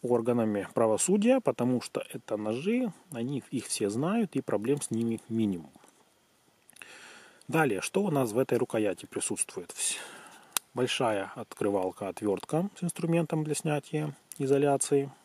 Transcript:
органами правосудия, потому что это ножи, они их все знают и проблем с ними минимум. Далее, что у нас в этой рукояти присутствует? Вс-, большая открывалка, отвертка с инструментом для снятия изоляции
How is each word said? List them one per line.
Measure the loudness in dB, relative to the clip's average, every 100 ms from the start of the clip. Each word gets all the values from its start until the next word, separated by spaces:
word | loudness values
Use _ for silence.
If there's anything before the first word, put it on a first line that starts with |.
органами | 2 2 4 2 2 0 -2
правосудия, | 2 4 4 2 4 4 4
потому | 2 0 2 0
что | -2 -8 -8
это | -14 -6 -4
ножи, | -2 -2 0 0 0 -6 _
они | -6 -4 -4 -4
их | -8 -6
все | -2 -2
знают | 0 0 0 0 -2
и |
проблем | -2 -2 0 0
с | 0
ними | -2 0 -2 -2
минимум. | 0 2 0 -6 -20 -20 _ _ _ _ _ _ _ _ -20 -20 -20 -20 -20 -20 -20 -2
Далее, | 2 2 2
что | 0 0
у | 2
нас | 2 0
в | 0
этой | 2 2
рукояти | 0 0 0 -2 -8
присутствует? | -6 -4 -4 -4 -6 -12
Вс-, | -6 -4 -4 -10 -16 -20 -20 -8 -8 _
большая | -2 -2 2 0 0 -4 -10
открывалка, | -12 -4 0 0 -2 -4 -8
отвертка | -4 -2 -2 0 -2 -2 -4
с | -6
инструментом | -4 0 2 2 -2
для | -2 -2
снятия | -2 -2 -2 -4 -4 -8 _ -6
изоляции | 2 4 4 2 4 2 2 -8